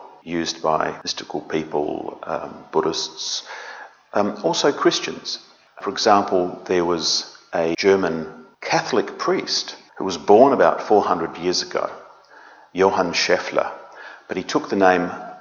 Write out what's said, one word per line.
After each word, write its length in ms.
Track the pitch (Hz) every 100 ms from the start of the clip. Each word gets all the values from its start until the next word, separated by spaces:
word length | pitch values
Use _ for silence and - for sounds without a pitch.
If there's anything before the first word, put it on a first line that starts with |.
| - -
used 400 | - 85 82 -
by 360 | 80 78 80 80
mystical 400 | - - - 78
people, 760 | - 80 78 80 73 76 73 -
um, 420 | - 80 71 - -
Buddhists, 760 | 78 80 80 - - - - - - - - - _ _
um, 240 | 104 101 104
also 300 | 165 165 151
Christians. 640 | 139 175 - - - - - - _ _ -
For 80 | 101
example, 720 | 95 113 101 98 95 90 -
there 200 | - 90
was 520 | 87 85 80 - - - _
a 200 | 90 82 82
German 680 | 101 98 87 82 80 - - _
Catholic 560 | - 160 - 202 - -
priest 580 | - 180 - - - - - -
who 60 |
was 120 | 95 85
born 380 | - 104 135
about 260 | 120 85 73
four 220 | - 104
hundred 340 | 98 90 82 78
years 240 | 87 87
ago, 300 | - - - - - - _ - - - -
Johann 400 | 87 95 95 87
Scheffler, 580 | 82 - 82 - - - - - - - - -
but 100 | -
he 40 |
took 280 | - - -
the 60 | 101
name, 340 | 92 92 87 - - -